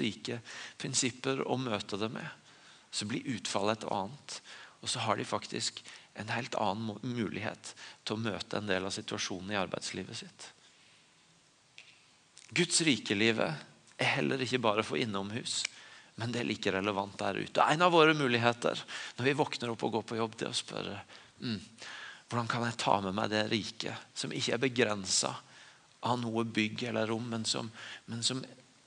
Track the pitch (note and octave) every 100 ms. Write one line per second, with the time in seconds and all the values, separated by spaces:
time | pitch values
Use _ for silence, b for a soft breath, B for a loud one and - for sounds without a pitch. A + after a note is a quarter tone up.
0 | B2 - - A#2+ B B B B C#3 B2
1 | B2+ - C3+ C3+ - B2+ B2+ G2+ - G2
2 | A2 A2 D3+ - B B B B B -
3 | G#2 B2 C#3 G#2+ - G#2 G2+ A2 - G#2
4 | F#2+ C#3+ - - B B B B A2 B2
5 | A2+ G#2+ B2 G#2 - A2+ A#2+ - - B
6 | B - G#2+ A#2+ C3 - G#2 G#2 A2+ G2+
7 | B2 A#2+ A2+ G2 G#2+ - - - B B
8 | - A2 A2+ F2+ - G2+ G#2 F#2 F#2+ G#2+
9 | - G#2 - F#2 F#2+ G2+ F2+ - - F#2+
10 | F#2+ A2+ F3+ - - - b b b b
11 | b b b _ _ _ _ - - -
12 | _ _ _ - - - E3+ - D#3+ A#2+
13 | - G2+ A2+ A2+ G2 D3 - - - -
14 | B2+ C3+ C#3+ C3 A#2+ B2+ A2+ G#2 - D3+
15 | A#2+ G2 G2+ A#2 - - - B B B
16 | B - A#2 A#2+ - G#2+ G2+ F#2+ G2+ G2
17 | G2+ - G#2 G2 G#2 - - D3+ F3+ E3+
18 | D#3 D3+ C3 A#2+ A#2+ A#2+ - - - B
19 | B B B2+ C#3+ D3 - A#2+ A2+ B2+ A2
20 | - A#2 A2+ A2 C#3 B2 - G#2 F#2 G2+
21 | - B B B B2+ G2+ - - B B
22 | B B B A#2+ A#2 A#2+ A#2 - C#3 G2+
23 | F#2+ G2+ G#2+ G#2+ A2 A2+ - - - A#2+
24 | - - C#3+ C#3+ B2 A#2 C3+ A#2+ A2 G#2
25 | F2+ - B1+ B2+ - B B B B -
26 | A#2 B2 A#2 A2+ A#2 A2+ G#2+ A2 A#2+ A2
27 | A2 A2+ A#2+ A2+ A2 B2+ A2+ B B B
28 | B A#2 A#2+ C3 - - - -